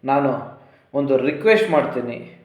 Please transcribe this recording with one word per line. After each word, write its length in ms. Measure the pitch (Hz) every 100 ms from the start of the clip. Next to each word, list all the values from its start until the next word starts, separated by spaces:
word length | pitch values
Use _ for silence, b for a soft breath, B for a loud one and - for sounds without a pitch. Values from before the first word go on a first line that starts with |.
ನಾನು 280 | 131 139 139 - - - b b b
ಒಂದು 240 | 139 139 135
ರಿಕ್ವೆಸ್ಟ್ 520 | 131 151 220 214 214
ಮಾಡ್ತೀನಿ. 720 | 156 135 127 120 117 - -